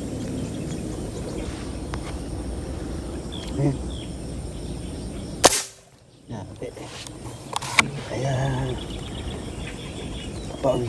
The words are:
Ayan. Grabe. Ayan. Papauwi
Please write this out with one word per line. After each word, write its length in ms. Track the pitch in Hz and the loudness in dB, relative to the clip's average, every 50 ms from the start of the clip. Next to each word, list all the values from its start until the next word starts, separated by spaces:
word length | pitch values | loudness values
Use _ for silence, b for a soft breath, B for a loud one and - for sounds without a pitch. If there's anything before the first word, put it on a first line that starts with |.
| - - - - - - - - - - - - - - - - - - - - - - - - - - - - - - - - - - - - - - - - - - - - - - - - - - - - - - - - - - - - - - - - - - - - - - - - | -2 -2 -2 -2 0 0 0 0 0 0 -2 -2 -2 -2 -2 -2 -2 -2 -2 -2 -2 -2 -2 -2 -2 -2 -2 -2 -2 -2 -2 -2 -2 -4 -2 -2 -2 -2 -2 -2 -2 -2 -2 -2 -2 -2 -2 -2 -2 -2 -2 -2 -4 -4 -4 -4 -4 -2 -2 -2 -4 -4 -4 -4 -4 -4 -4 -4 -4 -2 2 4
Ayan. 160 | 139 143 135 - - - - - - - - - - - - - - - - - 160 - - - - - - - - - - - - - - - - - - - - - - - - - - - - - - - - | 4 4 4 2 0 -2 -4 -4 -4 -6 -6 -6 -6 -6 -4 -4 -4 -4 -4 -4 -4 -4 -4 -4 -4 -4 -4 -4 -4 -4 -4 -4 -6 -4 6 8 10 10 10 8 4 0 -6 -14 -18 -20 -20 -20 -20 -20 -20 -16 -10
Grabe. 420 | - 120 104 95 95 101 - 123 120 - - - - - - - - - - - - - - - - - - - - - - - 139 143 139 135 - - | -6 -6 -6 -6 -6 -6 -6 -6 -6 -6 -6 -8 -8 -8 -8 -8 -8 -8 -8 -8 -8 -8 -8 -6 -4 -4 -2 -2 2 4 4 4 4 2 -4 -2 0 2
Ayan. 520 | 117 127 139 135 123 135 139 131 127 135 127 123 113 - - - - - - - - - - - - - - - - - - - - - - - - - - - - - - - - - - - | 4 4 6 6 6 6 4 4 4 4 2 0 0 -2 -4 -4 -4 -4 -4 -4 -4 -4 -4 -4 -4 -4 -4 -4 -4 -4 -4 -4 -6 -6 -6 -6 -6 -4 -4 -4 -4 -4 -4 -4 -4 -4 -4 -2
Papauwi 320 | - - 135 123 127 120 | 2 4 4 6 6 6